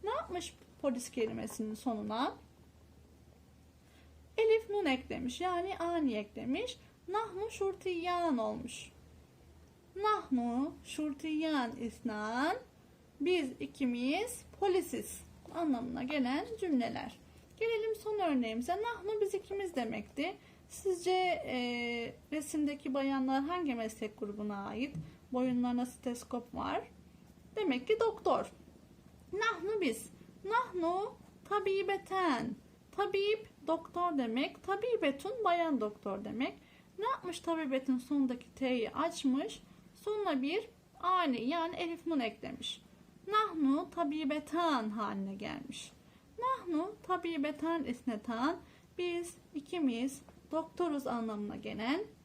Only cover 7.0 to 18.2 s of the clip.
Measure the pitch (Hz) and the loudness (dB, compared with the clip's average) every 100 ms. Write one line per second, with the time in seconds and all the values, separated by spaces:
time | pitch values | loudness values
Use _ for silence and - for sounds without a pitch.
7 | - 415 453 370 453 - 392 381 381 339 | -4 -2 -2 -4 -6 -2 -2 -2 -4 -2
8 | 349 349 339 247 214 220 247 - - - | 0 2 2 2 0 -2 -8 -12 -16 -20
9 | - - - - - - - - - 370 | -20 -20 -20 -20 -20 -20 -20 -20 -14 0
10 | 415 415 - 254 240 240 302 - - - | 2 2 2 0 2 0 -2 -4 -10 -4
11 | 302 277 320 311 320 294 240 - 233 - | -4 -2 -2 0 2 2 0 -4 -6 -4
12 | 233 208 214 240 302 480 - - - - | -6 -4 -2 0 2 0 -6 -20 -20 -20
13 | - - 294 359 269 - 277 - 262 240 | -20 -2 2 2 2 -4 -10 -2 0 2
14 | 254 339 480 - - - 392 370 - 226 | 2 2 0 -6 -14 0 4 4 2 -4
15 | - - - - - 320 320 240 - - | -6 -12 -16 -20 -10 -2 2 2 0 -4
16 | 254 302 247 285 480 453 370 269 226 - | -2 0 2 0 -2 -4 2 2 2 -2
17 | - - - - - - 453 453 440 427 | -8 -12 -20 -20 -20 -2 2 2 0 -2
18 | 427 415 | -2 0